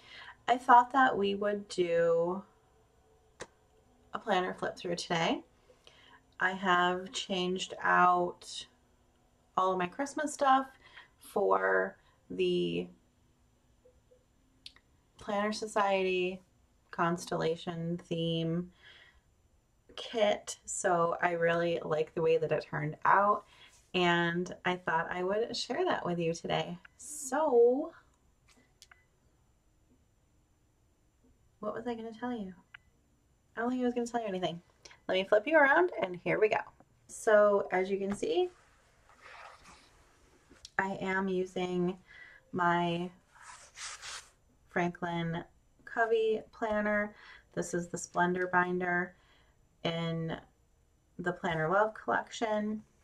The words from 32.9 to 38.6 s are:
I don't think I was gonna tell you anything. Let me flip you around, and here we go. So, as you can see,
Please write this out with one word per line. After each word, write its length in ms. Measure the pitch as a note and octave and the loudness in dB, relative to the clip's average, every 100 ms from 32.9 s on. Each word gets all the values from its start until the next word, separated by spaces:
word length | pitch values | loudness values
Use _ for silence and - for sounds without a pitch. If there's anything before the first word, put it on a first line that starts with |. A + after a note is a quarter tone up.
| _ _ _ _ _ _ - | _ _ _ _ _ _ -4
I 60 | |
don't 80 | A#3+ | -2
think 120 | B3+ | 0
I 40 | B3 | 0
was 80 | |
gonna 120 | A#3+ A#3 | 0 -2
tell 140 | A#3+ | -4
you 80 | G#3+ | -4
anything. 340 | F#3 E3+ E3+ - _ - - - | -4 -4 -6 -14 _ -20 -16 -2
Let 60 | |
me 100 | F#3 | -2
flip 240 | F#3+ G#3+ C#4+ | 4 2 4
you 80 | D#4+ | 6
around, 340 | C#4 D#4 F4+ - | 6 6 4 0
and 200 | F#3 F3+ | -4 -4
here 160 | F3 D#3+ | -2 2
we 100 | G#3+ | 2
go. 100 | - - - - _ - | 2 -4 -14 -20 _ -20
So, 580 | - - G#3+ G#3 G3+ - | -4 6 8 8 6 2
as 180 | F#3 F#3+ | 0 0
you 80 | G3 | -2
can 160 | G3 | -2
see, 360 | G#3 - E4+ F4+ - | -4 0 0 0 -4